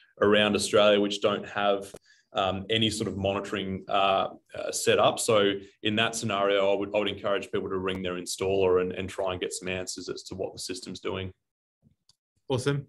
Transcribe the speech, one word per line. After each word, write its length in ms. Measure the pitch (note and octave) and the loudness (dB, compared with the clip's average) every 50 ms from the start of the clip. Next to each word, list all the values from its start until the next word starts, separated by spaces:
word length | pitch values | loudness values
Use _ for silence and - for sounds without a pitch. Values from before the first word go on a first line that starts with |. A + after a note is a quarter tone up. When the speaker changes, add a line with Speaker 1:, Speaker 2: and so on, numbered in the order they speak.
| _ _ _ - | _ _ _ 2
Speaker 1:
around 340 | G2+ G2+ G#2 G#2 G#2 G#2 G#2 | 4 6 6 6 6 4 4
Australia 460 | G2 - - - G#2+ G#2 G#2 G#2 G2+ | 2 2 4 4 6 8 8 6 6
which 200 | G#2 G2+ G2+ - | 4 2 0 0
don't 260 | - G#2 G2+ F#2+ G2+ - | 0 0 0 0 -4 -6
have, 420 | - G#2 G2+ G#2 G2+ G2 G2 - - - - _ _ _ _ _ - | -4 0 2 2 2 0 -2 -8 -16 -20 -20 _ _ _ _ _ -2
um, 340 | A2 G2 F#2 F#2 G2 F#2+ G2+ | 0 0 0 0 -2 -2 -2
any 220 | A2 A2 A2+ A2 | 0 0 0 0
sort 160 | - - A2+ | 0 -2 -4
of 100 | G2 F#2+ | -4 -4
monitoring, 680 | G2+ F#2+ G2 G2 G2+ G2 - A2 G2 F#2+ F#2+ F#2+ F#2 - - | -2 -2 -2 -2 -2 -4 -4 -6 -6 -4 -4 -6 -8 -4 -2
uh, 380 | G#2 G2 G2 G2 F#2+ F#2+ - - - - _ _ - | 0 2 2 2 2 2 0 -2 -6 -14 _ _ -12
uh, 180 | - - - | -10 -8 -6
set 280 | - - - - G#2+ G2 | -6 -2 0 2 4 4
up. 180 | A2 D3 D#3+ | 4 2 2
So 360 | - - - A2 G#2 G2+ G2+ G2 G2 - - _ _ | 0 0 2 4 4 4 2 0 -2 -8 -14 _ _
in 140 | - G#2+ G#2+ | -4 -2 0
that 180 | A2 A2+ A2 - | 0 0 0 -2
scenario, 580 | - A#2 G#2+ G2 G2 G2 G2+ G2+ G2 G2 G2 | -4 -4 -2 -2 0 2 2 2 4 4 2
I 40 | G2+ | 2
would, 200 | G2 G2+ G2 G#2 | 0 -2 -2 0
I 40 | G#2 | 0
would 80 | G2+ | 0
encourage 440 | G2 F#2+ - G#2+ G#2 G2+ F#2+ F#2+ - | 0 -4 -4 -2 -2 -2 -2 -2 -4
people 180 | - G2+ F#2+ F#2+ | -6 -4 -4 -4
to 80 | F#2+ | -4
ring 260 | F#2 F#2 F#2+ F#2 F#2+ F#2 | -2 -2 -2 -4 -4 -4
their 120 | F2+ F2 | -6 -6
installer 680 | F2+ F2+ - - - F#2+ F#2+ G2 G2 F#2+ F#2 F2+ F2+ | -6 -6 -8 -6 -4 -2 0 2 2 4 4 4 4
and, 100 | F2+ F2+ | 2 0
and 180 | F2+ G2 F#2+ F2+ | -2 -6 -8 -6
try 220 | - - F#2+ F#2 | -6 -4 -4 -4
and 100 | F#2 F#2 | -2 -4
get 120 | F#2+ - - | -4 -6 -6
some 160 | - F2+ F#2 | -6 -6 -6
answers 380 | F#2 F#2 F#2 - - F#2+ F2 | -6 -6 -6 -8 -10 -10 -8
as 140 | F2+ - - - | -10 -10 -10 -12
to 120 | - F#2 | -12 -8
what 180 | G2 G2 - - | -8 -8 -8 -8
the 60 | - | -10
system's 400 | - - F#2 F2+ - F#2+ F#2 - | -10 -10 -10 -10 -10 -12 -14 -10
doing. 320 | - G2 F#2+ F#2+ F#2+ F#2 - _ _ _ _ _ _ _ _ _ _ _ _ _ _ _ _ _ _ _ _ _ _ - | -8 -6 -6 -6 -8 -10 -12 _ _ _ _ _ _ _ _ _ _ _ _ _ _ _ _ _ _ _ _ _ _ -4
Speaker 2:
Awesome. 380 | C3+ A#2+ - C#3+ C#3+ C#3+ C#3+ | -4 -2 0 0 -2 -2 -4